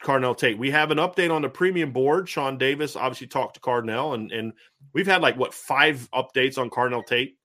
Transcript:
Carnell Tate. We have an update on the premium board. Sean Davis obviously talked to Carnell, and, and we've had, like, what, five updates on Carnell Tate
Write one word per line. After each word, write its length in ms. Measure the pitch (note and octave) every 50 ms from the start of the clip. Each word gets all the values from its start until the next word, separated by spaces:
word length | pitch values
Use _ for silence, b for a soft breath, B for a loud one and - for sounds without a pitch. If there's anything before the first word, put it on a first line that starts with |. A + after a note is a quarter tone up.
| -
Carnell 320 | - C#3 C3 B2+ B2 A#2
Tate. 220 | - - B2 G#2+ G#2
We 140 | B2 C3+
have 180 | C#3+ D3+ D3+ D3+
an 80 | D#3 D3
update 340 | E3 F3+ - - F3+ E3+
on 120 | D#3+ D#3 D3
the 60 | B2+
premium 420 | - - F3 F#3 F#3 F3 D#3+ C#3
board. 360 | B2 B2+ C3 C#3 D3+ F#3 F#3 F3
Sean 300 | - D#3+ C#3 C3+ C3+ B2+
Davis 380 | C3 C3+ C#3+ C#3+ D3+ C#3 -
obviously 320 | - A#2+ C3 B2 - C3+ B2+
talked 260 | - C3+ A#2+ - -
to 60 | -
Carnell, 560 | - C3 B2 A#2+ A2+ A2+ A2 A#2 C#3 D#3 C3+
and, 160 | A2+ G#2+ G2+
and 220 | - A2+ A2 A2+ - b b b b b b b -
we've 120 | - G3
had, 160 | G3 F#3+ F3
like, 160 | D#3 C3 A2+ B2+
what, 160 | B2 - -
five 560 | - - - C#3 C3+ D3 D#3 D3 B2+ B2 -
updates 460 | - B2+ C3 - - C3 B2+ C3+ C3+ C3+
on 140 | B2+ A#2
Carnell 340 | - B2 B2 B2+ B2 A#2+ G#2+
Tate 320 | - B2 A#2+ C3 - - _ _